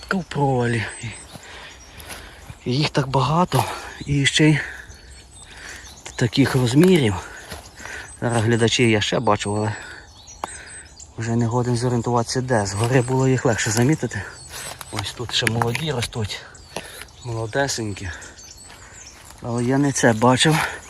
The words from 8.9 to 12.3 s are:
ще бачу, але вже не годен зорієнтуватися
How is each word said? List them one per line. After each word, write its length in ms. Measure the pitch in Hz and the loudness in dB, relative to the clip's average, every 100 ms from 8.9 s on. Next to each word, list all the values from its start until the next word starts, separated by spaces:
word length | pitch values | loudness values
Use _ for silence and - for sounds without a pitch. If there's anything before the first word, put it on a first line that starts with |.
| 107 | 4
ще 180 | - - | 2 0
бачу, 380 | 110 104 104 104 | 2 0 0 -2
але 160 | 107 107 - - - - - - - - - - - - - - | -2 -4 -10 -16 -20 -20 -20 -14 -14 -14 -18 -20 -20 -20 -18 -8
вже 180 | 113 117 | -4 0
не 100 | 117 | 0
годен 320 | 123 120 120 | 0 0 0
зорієнтуватися 640 | 123 120 113 120 113 | 0 -2 0 0 0